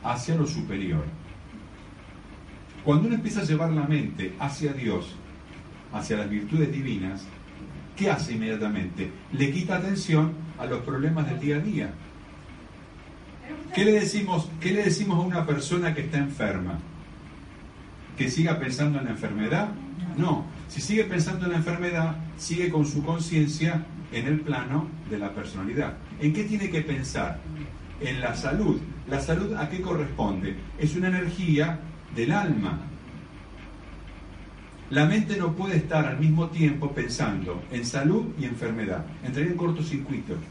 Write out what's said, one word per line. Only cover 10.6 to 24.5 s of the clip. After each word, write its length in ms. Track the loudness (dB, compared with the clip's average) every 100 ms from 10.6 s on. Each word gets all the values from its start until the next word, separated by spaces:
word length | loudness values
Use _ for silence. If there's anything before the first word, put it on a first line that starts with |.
| -4
los 160 | -4
problemas 440 | -2 0 2 2 2
del 120 | 0
día 180 | 0 2
a 20 |
día. 300 | 2 0 -2 -6 -14 -16 -16 -16 -16 -16 -16 -18 -18 -18 -18 -18 -16 -16 -12 -12 -4
¿Qué 120 | 4 8
le 60 |
decimos, 560 | 8 6 2 2 2 0 -2
qué 100 | 2
le 120 | 4
decimos 340 | 4 4 4 2
a 100 | 2
una 180 | 0 2
persona 480 | 0 2 2 2
que 80 | 0
está 160 | 0 0
enferma? 640 | 0 0 -2 0 -2 -4 -8 -12 -14 -16 -16 -16 -16 -16 -16 -16 -16 -16 -14 -2
¿Que 120 | 0
siga 280 | 4 4 4
pensando 420 | 0 2 2 2
en 60 | 0
la 60 |
enfermedad? 580 | -4 -4 -2 2 2 0 -4 -8 -6 -4 2
No. 280 | 2 2 0 -8 -8
Si 140 | -6
sigue 220 | 2 4
pensando 420 | 4 4 2 2 2
en 60 |
la 60 | 2
enfermedad, 580 | 2 0 0 2 2 0 -6 -8
sigue 320 | -4 2 2
con 160 | 4 4
su 180 | 2
conciencia 840 | 0 0 2 4 4 4 2 2 -2 -10 -6
en 160 | -2 2
el 120 | 2
plano 480 | 2